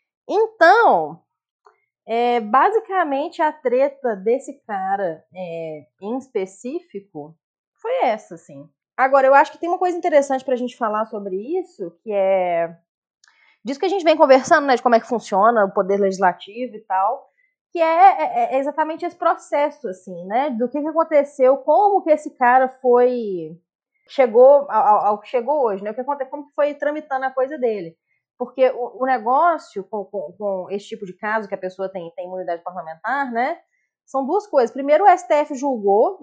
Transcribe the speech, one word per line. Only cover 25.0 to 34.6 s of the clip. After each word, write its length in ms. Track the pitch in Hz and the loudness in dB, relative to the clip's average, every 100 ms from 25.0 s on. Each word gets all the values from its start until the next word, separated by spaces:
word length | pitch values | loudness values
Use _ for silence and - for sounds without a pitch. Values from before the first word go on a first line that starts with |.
| 196 | 2
ao 140 | 208 | -2
que 80 | - | -4
chegou 360 | 254 233 302 240 | -4 -2 0 0
hoje, 160 | 190 | -2
né, 100 | 208 | -8
o 40 | 220 | -8
que 60 | |
aconte-, 240 | 254 277 262 | -6 -6 -8
como 220 | 294 285 | -12 -10
que 40 | |
foi 200 | - 294 | -2 -2
tramitando 500 | 285 285 302 302 262 | -2 -6 -6 -6 -6
a 80 | 262 | -4
coisa 260 | 262 262 302 | -2 -4 -2
dele. 380 | 247 208 165 - _ _ _ - | -4 -4 -8 -16 _ _ _ -12
Porque 320 | 247 - 254 | -8 0 0
o, 340 | - 247 214 | 0 -8 -6
o 20 | 254 | -4
negócio 800 | 254 214 269 339 311 - 202 190 | -2 0 2 2 0 -6 -14 -10
com, 180 | 214 190 | -10 -10
com, 280 | 202 185 180 | -10 -12 -8
com 300 | 202 190 170 | -6 -6 -6
esse 200 | 202 - | -10 -10
tipo 160 | 220 190 | -14 -14
de 120 | 185 | -10
caso, 300 | 214 220 202 | -6 -4 -6
que 80 | 185 | -8
a 20 | |
pessoa 320 | 185 185 190 | -10 -8 -10
tem, 220 | 190 170 180 | -10 -12 -12
tem 100 | 180 | -12
imunidade 360 | 185 175 170 | -10 -8 -8
parlamentar, 680 | 175 185 160 160 220 277 262 | -10 -12 -14 -12 -6 -6 -4
né, 260 | 226 269 339 _ _ _ _ _ | -4 -4 -6 _ _ _ _ _
são 200 | 269 262 | -6 -2
duas 200 | 392 415 | -4 -2
coisas. 280 | 277 | 0